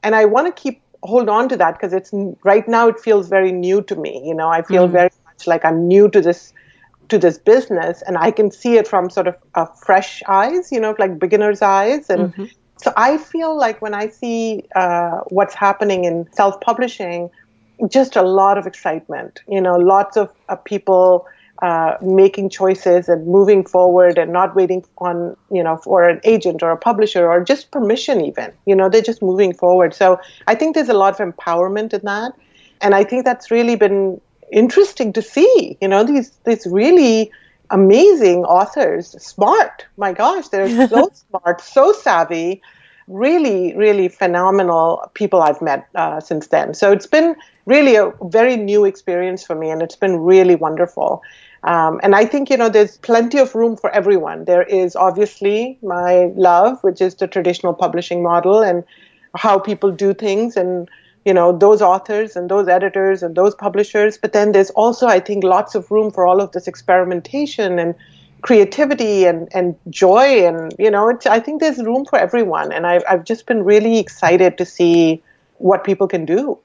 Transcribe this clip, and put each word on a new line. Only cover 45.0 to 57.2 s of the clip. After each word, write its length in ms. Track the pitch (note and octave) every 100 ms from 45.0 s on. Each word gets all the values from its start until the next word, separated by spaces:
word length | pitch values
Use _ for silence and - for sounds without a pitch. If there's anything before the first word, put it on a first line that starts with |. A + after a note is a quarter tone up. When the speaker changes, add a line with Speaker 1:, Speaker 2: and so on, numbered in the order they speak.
| -
Speaker 1:
people 280 | - G#3 F#3+
I've 180 | D#3 D3
met, 280 | D#3+ C#3 -
uh, 260 | - E3 D#3
since 260 | - D#3 -
then. 240 | D#3 D3
So 180 | D3+ G3+
it's 140 | G3+ -
been 280 | D4+ E4 D#4+ - _ -
really 300 | C#4 C#4+ A3
a 160 | F#3+ -
very 340 | F#3 A3 B3 B3
new 280 | G3+ G#3
experience 600 | G3+ G3 - F3 F#3 F#3
for 100 | -
me, 160 | D#3+ D#3+
and 120 | D#3+
it's 140 | E3 -
been 240 | G3 F3
really 340 | E3 F#3+ F3+
wonderful. 680 | E3+ D#3+ D#3 F3 - - - - - - _
Um, 360 | - E3+ D#3+ D#3+
and 120 | G3
I 100 | G3
think, 240 | A#3 D4 C#4
you 60 | C4
know, 120 | A3+
there's 280 | G#3+ G#3 -
plenty 400 | - A#3 A#3 C#4+
of 160 | B3+
room 220 | A3 A#3 A3
for 140 | -
everyone. 540 | G#3 F#3+ G3 D#3+ D#3+
There 180 | E3 F3
is 320 | F3+ G3 F3+
obviously 840 | F3+ F#3 F3 G#3 - G3+ G#3 B3 C4
my 480 | G#3 F3 F3+ F3+ F3+ F#3+
love, 420 | F#3 F3 G#3 C4
which 180 | G3+ F3+
is 160 | F#3+
the 100 | F3+